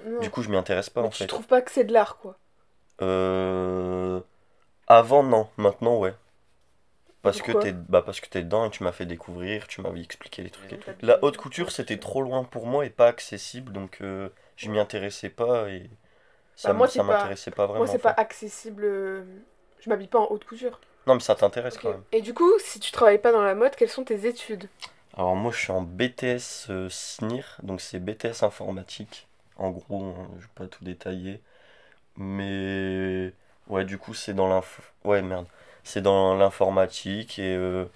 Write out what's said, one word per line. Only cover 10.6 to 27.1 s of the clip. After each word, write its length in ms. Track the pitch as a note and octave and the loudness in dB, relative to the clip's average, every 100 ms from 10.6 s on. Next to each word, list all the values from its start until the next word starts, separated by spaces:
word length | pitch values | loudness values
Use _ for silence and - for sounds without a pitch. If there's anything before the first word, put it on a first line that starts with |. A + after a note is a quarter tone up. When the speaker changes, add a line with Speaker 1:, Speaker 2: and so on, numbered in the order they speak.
| G2 | -16
Speaker 2:
et 40 | G#2+ | -16
Speaker 1:
Ouais, 60 | |
Speaker 2:
tout. 100 | - G3 | -14 -2
Speaker 1:
t'as 80 | A#2 | 4
Speaker 2:
La 120 | A#2+ | 6
Speaker 1:
bien 100 | C#3+ | 4
Speaker 2:
haute 80 | C#3+ | -2
couture, 280 | C#3 D3 F3 | -8 -8 -6
Speaker 1:
compris. 100 | - | -6
Speaker 2:
c'était 220 | A#2+ G#2+ | -6 -8
trop 240 | - C3+ | -6 -4
loin 220 | C3 C3 | -2 -4
pour 240 | B2+ A#2+ A#2 | -4 -8 -4
moi 180 | C#3 C#3 | -2 -2
et 40 | |
pas 180 | - A#2+ | 6 6
accessible, 680 | A#2 - G2+ - A#2+ C3 | 6 -6 -12 -12 -14 -12
donc, 240 | G2 F#2+ - | -10 -10 -10
euh, 280 | G2 F#2+ F#2+ - _ - | -8 -8 -8 -12 _ -14
je 140 | G#2+ | -2
m'y 100 | G#2+ | 0
intéressais 500 | G#2 G#2+ G2+ G2+ G2+ | 0 -2 -6 -8 -12
pas 380 | - A#2+ B2 G#2 | -4 0 0 -2
et 200 | F#2 F#2 - _ _ _ _ _ - | -8 -14 -20 _ _ _ _ _ -4
ça 140 | - | 0
Speaker 1:
Bah, 20 | |
Speaker 2:
m-, 40 | G2+ | 4
Speaker 1:
moi, 100 | - | 4
Speaker 2:
ça 60 | |
Speaker 1:
c'est 60 | - | 4
pas, 60 | G2+ | 2
Speaker 2:
m'intéressait 460 | G2+ G2+ G2 - | 2 0 -6 -8
pas 120 | - G2+ | -2 0
Speaker 1:
moi, 100 | G#3 | 0
Speaker 2:
vraiment, 120 | B3+ | 0
Speaker 1:
c'est 60 | B3 | 2
Speaker 2:
en 40 | |
Speaker 1:
pas 120 | A3+ | 2
Speaker 2:
fait. 80 | A3+ | 2
Speaker 1:
accessible, 640 | A3 - G#3+ - A3 G#3 G#3 | 0 -6 -14 -14 -16 -6 -4
euh, 380 | G3 G3 F#3+ F#3 F#3+ - _ _ _ | -2 -6 -8 -12 -20 -20 _ _ _
je 100 | - | -4
m'habille 180 | G#3 G3 | -4 0
pas 120 | A#3 | 2
en 80 | G#3+ | 2
haute 140 | G#3 - | -2 -8
couture. 340 | A3+ B3 - _ _ - | -10 -10 -10 _ _ 4
Speaker 2:
Non, 100 | B2+ | 4
mais 40 | |
ça 160 | - G#2+ | 4 2
t'intéresse 400 | G#2 B2 B2 - | 2 0 -6 -6
Speaker 1:
Ok. 60 | |
Speaker 2:
quand 100 | A2+ | -6
même. 120 | F#2+ - | -6 -2
Speaker 1:
Et 80 | A3+ | -2
du 120 | G#3+ | -2
coup, 180 | A#3+ F4 G#4 | 4 6 6
si 200 | - - | 4 -8
tu 120 | - | -8
travailles 300 | - A3+ G#3 | 4 6 8
pas 100 | A#3+ | 6
dans 100 | A#3 | 6
la 120 | G3+ G3 | 4 4
mode, 200 | B3+ - | 2 4
quelles 140 | A3+ | 0
sont 140 | - B3+ | 0 -4
tes 200 | G#3+ G#3+ | -2 -2
études ? 440 | A#3+ - G#3 F#3+ - - - _ - | -4 -8 -10 -12 -18 -20 -20 _ -2
Speaker 2:
Alors 180 | F2+ F#2+ | 0 2
moi, 160 | A#2 | 0
je 60 | A2 | -2
suis 120 | - | -2
en 100 | F#2 | -2
B 220 | F2 F2+ B2 B2 | -4 -4 -4 -2
T 120 | B2+ | -4
S, 400 | B2 - - - | -4 -6 -12 -8
euh, 180 | F#2+ F#2 | -6 -6
snir, 680 | - - | -10 -12